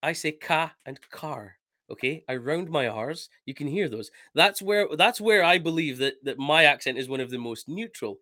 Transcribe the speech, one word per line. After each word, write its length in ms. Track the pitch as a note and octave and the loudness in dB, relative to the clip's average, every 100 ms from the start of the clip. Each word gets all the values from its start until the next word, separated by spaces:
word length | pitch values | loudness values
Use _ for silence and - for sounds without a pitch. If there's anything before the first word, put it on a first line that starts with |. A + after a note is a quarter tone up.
I 100 | D3 | -4
say 200 | E3 D#3 | -4 -6
car 400 | D3+ - D#3+ D#3+ - - | -8 -2 0 0 -6 -14
and 120 | C3+ _ | -14 _
car. 460 | - D#3 C3+ G#2 _ _ _ _ | -12 -10 -10 -12 _ _ _ _
Okay, 340 | - B2+ D#3 - | -4 -4 -4 -6
I 80 | B2+ | -6
round 340 | A#2+ D#3+ F3+ | -2 -4 -2
my 160 | D#3+ B2+ | -2 -2
R's. 420 | A2 A#2+ E3 - _ - | -2 -6 -8 -12 _ -16
You 80 | |
can 120 | C3+ D3 | -8 -4
hear 220 | D#3+ F3+ | -2 -2
those. 240 | A2+ G#2+ _ - | -4 -12 _ -10
That's 280 | - F3+ G3 | 2 2 2
where, 240 | G3 G#3 G3+ D3+ | 0 2 2 4
that's 240 | G3 A#3+ | 2 4
where 220 | G#3+ G#3+ | 4 6
I 160 | E3+ F3+ | 6 4
believe 400 | E3 E3 D#3+ B2+ | 2 -2 -2 0
that, 260 | C#3 - | -2 -2
that 140 | C#3 B2+ | -8 -6
my 260 | C#3 D#3 | 2 6
accent 340 | D#3 C#3+ - B2+ | 6 6 -2 -4
is 100 | B2+ | -4
one 120 | C3 | -4
of 100 | B2+ | -4
the 80 | B2 | -6
most 300 | A#2 A2+ - | -8 -10 -10
neutral 520 | E3 A3+ - A2+ G2 | -10 -10 -8 -8 -8